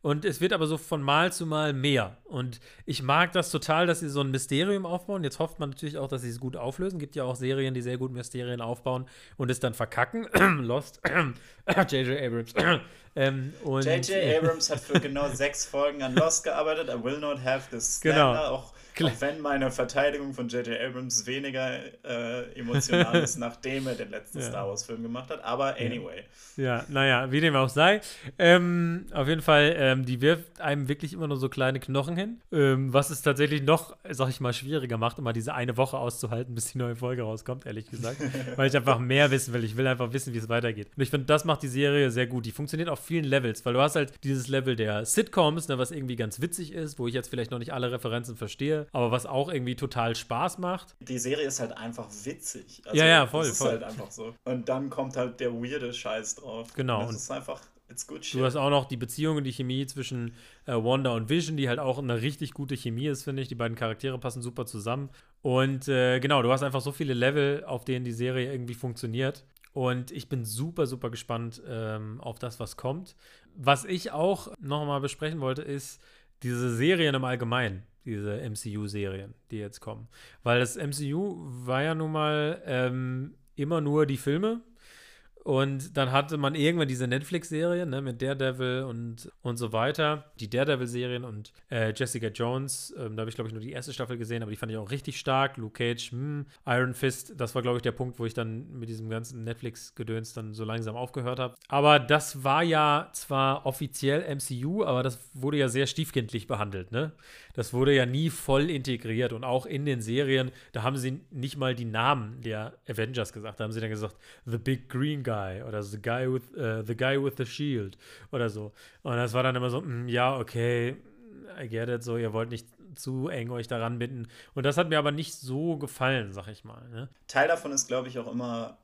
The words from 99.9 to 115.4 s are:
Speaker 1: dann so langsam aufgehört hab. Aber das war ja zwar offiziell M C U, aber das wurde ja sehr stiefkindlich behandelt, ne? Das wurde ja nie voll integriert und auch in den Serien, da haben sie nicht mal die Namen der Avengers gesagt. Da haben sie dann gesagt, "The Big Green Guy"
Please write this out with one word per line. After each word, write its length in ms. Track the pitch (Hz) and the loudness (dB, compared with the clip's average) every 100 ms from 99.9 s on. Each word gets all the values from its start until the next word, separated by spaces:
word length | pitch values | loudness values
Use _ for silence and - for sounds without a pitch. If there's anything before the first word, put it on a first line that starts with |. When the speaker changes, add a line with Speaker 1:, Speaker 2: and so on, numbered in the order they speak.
| - 117 113 113 | -10 -6 -6 -6
Speaker 1:
dann 200 | - 110 | -10 -10
so 120 | 107 110 | -8 -6
langsam 320 | 113 110 113 | -4 -4 -6
aufgehört 420 | 127 143 123 127 | -6 -4 -4 -2
hab. 160 | 127 - - | -4 -6 -2
Aber 300 | 139 147 147 | 6 8 8
das 440 | 123 147 147 139 | 8 4 4 -2
war 180 | 135 143 | 2 4
ja 480 | 170 156 151 147 - | 4 4 6 4 0
zwar 520 | - - 135 135 139 135 | -10 -2 2 2 2 -2
offiziell 560 | - 139 - 135 147 | -4 -6 0 2 2
M 160 | - 143 | 0 -6
C 260 | - 123 135 | -6 -4 -2
U, 180 | 196 | 0
aber 200 | 208 127 | 2 2
das 160 | 131 120 - | 0 -4 -14
wurde 240 | 139 135 147 | -4 -2 2
ja 120 | 135 | 2
sehr 180 | 123 139 | 4 0
stiefkindlich 600 | - 160 139 113 117 101 | 0 -2 -2 -2 -6 -4
behandelt, 440 | 110 104 98 90 | -4 -4 -6 -4
ne? 220 | 117 156 - - - - | -2 -4 -6 -20 -20 -12
Das 200 | - 113 | -6 -2
wurde 220 | 120 135 139 | 4 6 6
ja 100 | 123 | 6
nie 240 | 135 160 | 2 0
voll 400 | - - 135 156 | -2 2 4 4
integriert 640 | 147 131 120 113 113 123 | 0 -2 -4 -2 0 0
und 120 | 113 127 | -2 0
auch 200 | 127 127 | 0 0
in 200 | 139 147 | -4 -2
den 160 | 127 | -2
Serien, 500 | 110 123 139 135 131 - - | 0 0 4 2 2 -6 -10
da 100 | 113 | -4
haben 140 | 113 139 | -2 -2
sie 240 | 127 113 - | -4 -6 -10
nicht 260 | 143 131 143 | -8 -6 -2
mal 180 | 131 120 | -2 -2
die 100 | 117 | -2
Namen 560 | 110 123 139 107 127 | 2 4 2 0 -8
der 320 | 117 107 110 - - | -6 -6 -6 -12 -8
Avengers 460 | 110 110 123 101 | -4 -2 -2 -4
gesagt. 260 | 110 107 104 | -6 -12 -6
Da 40 | |
haben 80 | 110 | -6
sie 100 | 110 | -4
dann 80 | 110 | -4
gesagt, 260 | 107 107 - - - - | -4 -6 -8 -20 -18 -6
"The 120 | 113 | -4
Big 320 | 127 131 - | -2 -2 -2
Green 340 | 127 147 147 | -2 -2 -2
Guy" 400 | 123 107 | -2 -2